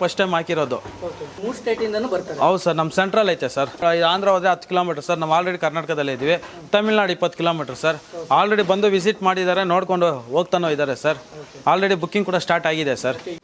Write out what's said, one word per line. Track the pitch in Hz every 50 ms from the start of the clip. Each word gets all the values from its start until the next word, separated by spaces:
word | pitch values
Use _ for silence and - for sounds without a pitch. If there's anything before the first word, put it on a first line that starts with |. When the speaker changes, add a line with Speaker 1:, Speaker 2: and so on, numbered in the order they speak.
Speaker 1:
ಫಸ್ಟ್ | 185 175 - -
ಟೈಮ್ | 196 185 180
ಹಾಕಿರೋದು. | 165 170 165 175 156 151 127 123 113 - - - - - 175
Speaker 2:
ಓಕೆ. | - - 156 143 - -
ಮೂರು | 190 226 254 -
ಸ್ಟೇಟಿಂದನೂ | - 240 226 226 226 220 208 214 226 254 185
ಬರ್ತಾರೆ? | 175 - - 160 143 -
Speaker 1:
ಹೌದು | 160 185 185 -
ಸರ್, | 175 165 156
ನಮ್ಮ | 160 160 - -
ಸೆಂಟ್ರಲ್ | 185 196 185 214 214 190 170
ಐತೆ | - - 123 -
ಸರ್. | - 139 135 - - - 170 165 170
ಈ | 170 165
ಆಂಧ್ರ | 175 196 202 202 190
ಹೋದ್ರೆ | 185 175 190
ಹತ್ತು | 180 175 - -
ಕಿಲೋಮೀಟರ್ | 180 180 180 175 165 147 143 -
ಸರ್, | 175 165 165
ನಾವು | 156 156 165
already | 180 185 180 175 -
ಕರ್ನಾಟಕದಲ್ಲೇ | 156 151 165 156 147 165 147 143 139 135 123
ಇದ್ದೀವಿ. | 127 147 170 170 - - - - 160 - -
ತಮಿಳ್ನಾಡು | 208 208 214 214 214 208 185 180
ಇಪ್ಪತ್ತು | 170 - 170 - -
ಕಿಲೋಮೀಟರ್ | 185 170 165 160 147 123 131 123 -
ಸರ್, | 156 160 147 - - - 170
Speaker 2:
ಓಕೆ. | 165 - 135 151
Speaker 1:
already | 185 208 208 208 208 170
ಬಂದು | 190 196 208 214 196
ವಿಸಿಟ್ | 190 170 208 214 214 190 185
ಮಾಡಿದ್ದಾರೆ, | 185 185 185 180 180 180 196 185 170
ನೋಡ್ಕೊಂಡು | 185 185 180 185 180 175 170 151 131 117 117 127
ಹೋಗ್ತಾನೂ | 156 180 175 - 180 175 160 151
ಇದ್ದಾರೆ | 143 147 135 131 - -
ಸರ್. | 151 156 135 - - - 156
Speaker 2:
ಓಕೆ. | 147 - - 139 135 - 156
Speaker 1:
Already | 185 190 196 190 175 156
ಬುಕಿಂಗ್ | 170 - 208 202 -
ಕೂಡ | 185 175 165
ಸ್ಟಾರ್ಟ್ | - 175 170 165 165
ಆಗಿದೆ | 160 160 156 139 127 - -
ಸರ್. | 127 131 127 -
Speaker 2:
ಓಕೆ. | - 170 165